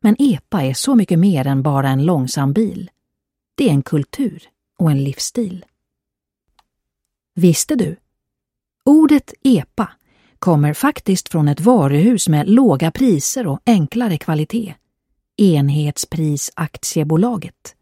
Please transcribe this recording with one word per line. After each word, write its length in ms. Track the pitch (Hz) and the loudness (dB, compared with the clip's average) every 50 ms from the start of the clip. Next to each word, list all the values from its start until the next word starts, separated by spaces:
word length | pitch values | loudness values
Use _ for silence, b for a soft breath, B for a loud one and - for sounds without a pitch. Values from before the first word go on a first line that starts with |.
Men 140 | - 214 214 - | 2 0 0 2
epa 440 | 277 285 202 135 _ _ - 190 139 | 2 0 0 -2 _ _ -6 -4 -2
är 100 | 131 131 | -2 -4
så 220 | - - 269 277 | -4 -2 0 2
mycket 240 | 233 196 - 185 165 | 2 2 2 2 2
mer 280 | 175 202 185 143 131 139 | 2 2 2 0 0 0
än 160 | 139 135 131 | -2 0 0
bara 260 | 151 139 139 135 135 | 0 0 0 0 0
en 160 | 135 135 139 | 0 0 0
långsam 480 | 165 180 147 127 127 - 151 139 139 143 | 0 0 0 -2 -4 -4 -4 -2 -2 0
bil. 380 | 196 226 196 - 180 180 - _ _ _ _ _ _ _ _ _ _ _ _ _ | -2 -2 -2 -4 -10 -14 -16 _ _ _ _ _ _ _ _ _ _ _ _ _
Det 140 | - 285 233 | -2 0 2
är 40 | 151 | 2
en 80 | 139 | 0
kultur 640 | 131 - - 156 139 _ - - 285 214 151 175 - _ _ _ _ _ _ _ | 0 -2 -4 -4 -4 _ -6 -6 -6 -6 -6 -10 -20 _ _ _ _ _ _ _
och 120 | 185 160 | 0 0
en 120 | 147 139 139 | 0 0 -2
livsstil. 640 | 139 139 - - - _ 240 233 196 180 180 - _ _ _ _ _ _ _ _ _ _ _ _ _ _ _ _ _ _ _ _ _ _ _ _ _ _ _ _ _ _ _ _ _ _ | -4 -6 -8 -10 -8 _ -6 -6 -6 -8 -14 -18 _ _ _ _ _ _ _ _ _ _ _ _ _ _ _ _ _ _ _ _ _ _ _ _ _ _ _ _ _ _ _ _ _ _
Visste 400 | - 165 180 160 - - - 311 | 2 2 2 2 2 -2 -4 -2
du? 200 | 247 196 151 165 - _ _ _ _ _ _ _ _ _ _ _ _ _ _ _ _ _ | -2 -2 -4 -6 -12 _ _ _ _ _ _ _ _ _ _ _ _ _ _ _ _ _
Ordet 500 | - 285 311 311 285 302 277 - - - _ _ | 4 4 6 6 4 4 2 0 -4 -20 _ _
epa 460 | 269 254 175 - _ _ - 214 - - _ _ _ _ _ _ _ _ _ | 2 2 2 0 _ _ -8 -8 -8 -8 _ _ _ _ _ _ _ _ _
kommer 340 | - 190 170 147 147 147 147 | 0 0 2 2 2 0 0
faktiskt 560 | - - - - - - - 190 185 - - | 0 -2 -2 -2 -2 -2 -2 -2 -2 -2 -4
från 180 | - 165 151 147 | -2 0 0 0
ett 120 | 143 - | 0 0
varuhus 680 | 156 220 262 226 151 135 143 143 165 226 254 190 - - | 2 2 4 4 2 2 2 2 4 4 2 0 0 0
med 220 | 156 147 147 - | 0 0 2 4
låga 420 | 208 247 277 233 156 131 160 165 | 4 4 6 4 2 2 0 -2
priser 560 | - - 262 254 196 143 - - - 269 240 170 | -2 0 2 2 2 2 0 -4 -6 -6 -4 -6
och 120 | 135 - _ | -6 -4 _
enklare 520 | - 233 196 151 143 - 226 240 220 175 147 | 2 2 2 2 0 -2 -4 -2 -2 -4 -4
kvalitet. 580 | - - 160 151 156 - - 233 226 190 151 _ _ _ _ _ _ _ _ _ _ _ _ - | -4 -4 -2 -2 -2 -4 -4 -6 -6 -8 -12 _ _ _ _ _ _ _ _ _ _ _ _ 2
Enhetsprisaktiebolaget. 2500 | 214 190 165 147 139 139 143 156 151 147 143 - - - - 160 160 156 147 139 - - _ - 165 151 _ - - - - 170 151 147 160 160 196 247 240 196 - - _ _ _ - _ _ | 2 4 4 4 2 0 0 0 -2 -4 -4 -6 -10 -10 -6 -4 -2 -2 -2 -4 -6 -10 _ -8 -8 -8 _ -10 -12 -6 -4 -4 -2 0 0 0 0 0 -2 -6 -10 -14 _ _ _ -20 _ _